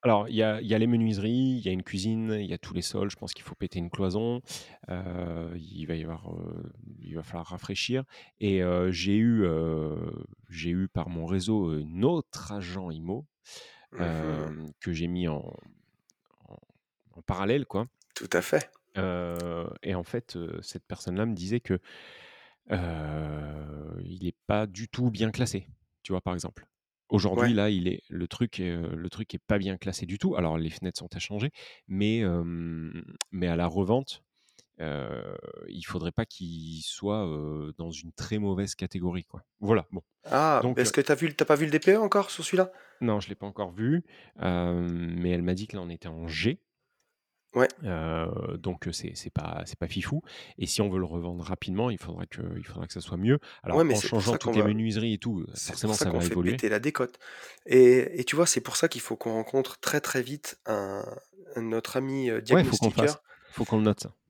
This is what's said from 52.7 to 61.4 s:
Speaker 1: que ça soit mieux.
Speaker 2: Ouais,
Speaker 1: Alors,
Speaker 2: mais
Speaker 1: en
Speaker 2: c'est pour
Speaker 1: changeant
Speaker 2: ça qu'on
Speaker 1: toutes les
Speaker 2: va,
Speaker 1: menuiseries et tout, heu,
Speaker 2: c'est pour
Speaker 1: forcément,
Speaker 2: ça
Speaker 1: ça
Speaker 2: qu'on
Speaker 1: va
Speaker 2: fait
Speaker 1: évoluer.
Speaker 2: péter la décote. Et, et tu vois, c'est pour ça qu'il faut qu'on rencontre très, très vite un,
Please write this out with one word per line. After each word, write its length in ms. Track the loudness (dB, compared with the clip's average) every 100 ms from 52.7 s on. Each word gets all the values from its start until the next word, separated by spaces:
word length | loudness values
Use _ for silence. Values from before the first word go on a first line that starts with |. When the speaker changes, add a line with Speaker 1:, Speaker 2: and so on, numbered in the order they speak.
| -12 -10
Speaker 1:
que 60 |
ça 80 | -10
soit 160 | -8 0
mieux. 220 | 4 4 2 -12 2
Speaker 2:
Ouais, 120 | 6
Speaker 1:
Alors, 0 |
Speaker 2:
mais 120 | 6 4
Speaker 1:
en 40 |
Speaker 2:
c'est 100 | 2
pour 160 | 2 2
Speaker 1:
changeant 100 | 2
Speaker 2:
ça 40 |
qu'on 120 | 2
Speaker 1:
toutes 40 | 4
les 80 |
Speaker 2:
va, 0 |
Speaker 1:
menuiseries 500 | 4 4 2 0 0
et 40 | 0
tout, 240 | -2 -2
heu, 60 | -4
Speaker 2:
c'est 260 | -8 -8 -2
pour 140 | 0
Speaker 1:
forcément, 20 | 2
Speaker 2:
ça 100 | 2
Speaker 1:
ça 20 |
Speaker 2:
qu'on 120 | 2
Speaker 1:
va 20 |
Speaker 2:
fait 40 | 2
Speaker 1:
évoluer. 100 | 2
Speaker 2:
péter 320 | 2 2 2
la 100 | 2
décote. 400 | 0 0 -4 -4 -20 -18 -18 -18 6
Et, 540 | 12 12 12 6 -2
et 40 | -2
tu 100 | 4
vois, 100 | 4
c'est 140 | 4
pour 140 | 0 0
ça 120 | 0
qu'il 120 | 0
faut 140 | -6 -4
qu'on 160 | -2
rencontre 460 | -2 0 0 0 -4
très, 220 | 0 0
très 200 | 0 -2
vite 360 | -2 -6 -10 -12 -4
un, 380 | -2 -2 -6 -8 -12 _ -20